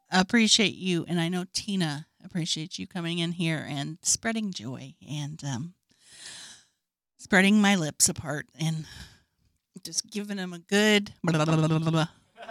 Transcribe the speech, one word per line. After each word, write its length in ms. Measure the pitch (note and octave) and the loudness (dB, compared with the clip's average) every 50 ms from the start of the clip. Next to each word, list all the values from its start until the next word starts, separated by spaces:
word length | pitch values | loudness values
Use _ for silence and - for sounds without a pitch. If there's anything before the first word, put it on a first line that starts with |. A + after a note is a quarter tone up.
| _ - | _ 0
appreciate 640 | - F#3 F#3 - - A#3 A3 G#3 - - G#3 E3 - | 2 2 2 4 4 4 6 6 6 4 4 2 0
you, 280 | - F3+ F#3 F3 E3 - - | -2 -2 0 0 0 0 -2
and 100 | F3 F3 | -2 -2
I 80 | E3 | 0
know 160 | E3 F3+ F3+ F3+ - - | 0 -2 -4 -6 -4 -8
Tina 520 | - - G#3 G3 F#3+ E3+ D#3 C#3+ D3 D#3+ _ _ _ - | -8 -6 -4 -2 0 0 -2 -2 -6 -10 _ _ _ -20
appreciates 560 | F#3 - F3 D#3+ - - D#3 D#3 - - - | -8 -6 -6 -4 -2 -4 -4 -6 -10 -10 -12
you 80 | F#3 | -12
coming 320 | - - F3+ E3+ E3 E3+ F3 | -10 -8 -6 -6 -4 -2 -2
in 140 | E3+ E3+ E3+ | -2 -2 -2
here 340 | F3+ E3+ E3 D#3+ C#3+ - A#2+ | -2 -2 -2 -2 -2 -4 -6
and 280 | D3 C#3 C#3+ D3+ D#3+ - - | -8 -6 -6 -8 -8 -6 -2
spreading 500 | - - - - A3+ A3 A3+ A3 G3 F3+ | -2 -2 0 -2 -4 -4 -4 -4 -6 -8
joy 400 | - - B2+ B2+ A#2+ C3 C3+ - _ F#3 | -8 -10 -10 -10 -10 -12 -16 -18 _ -14
and, 380 | D#3+ D#3 D3 D3 C#3+ D#3 - C#3+ | -10 -8 -6 -6 -8 -8 -8 -8
um, 300 | C#3+ C#3 D3 E3+ F3 - _ _ _ _ _ _ - - - - - - - - - - - _ _ _ _ _ _ _ _ _ _ _ | -6 -6 -6 -6 -10 -12 _ _ _ _ _ _ -20 -20 -20 -18 -18 -18 -18 -18 -20 -20 -20 _ _ _ _ _ _ _ _ _ _ _
spreading 420 | _ - - G#3 F#3 F#3+ G3 G#3 G#3+ | _ -4 2 4 6 6 6 6 6
my 140 | G3+ G3+ G3+ | 6 6 4
lips 320 | F#3 D#3 D3 - - - | 4 2 -2 0 2 2
apart 380 | - E3+ - - C#3 D3 C#3+ C#3+ _ _ | 2 2 -2 -6 -6 -6 -6 -8 _ _
and 280 | C3 D#3 D#3+ D#3+ D#3 D3+ - - - - - - _ _ _ _ _ _ _ _ _ _ _ _ F3+ - | -4 -2 -2 -2 -4 -8 -12 -14 -18 -18 -20 -20 _ _ _ _ _ _ _ _ _ _ _ _ -18 -14
just 260 | E3 D#3+ - - - | -8 -8 -8 -8 -6
giving 280 | - G#3 G#3 G#3 G3+ | -10 -10 -8 -8 -8
them 160 | G3 F#3 F3+ F3 | -8 -8 -10 -12
a 60 | E3+ | -14
good 520 | E3+ - G3 G3+ G#3+ G#3+ G#3+ G3+ G#3 - - - - | -6 0 2 4 4 6 4 4 2 -2 -10 -4 -2
blah, 180 | E3+ E3 D#3 D3+ | 0 2 2 4
blah, 120 | E3 D#3+ | 4 4
blah, 120 | D#3+ D#3 | 4 4
blah, 120 | D#3 D#3+ D#3+ | 4 2 2
blah, 120 | D#3+ D#3+ | 2 2
blah. 160 | D#3+ D#3+ D3+ - - _ _ _ _ - - - | 2 2 0 0 -4 _ _ _ _ -18 -16 -16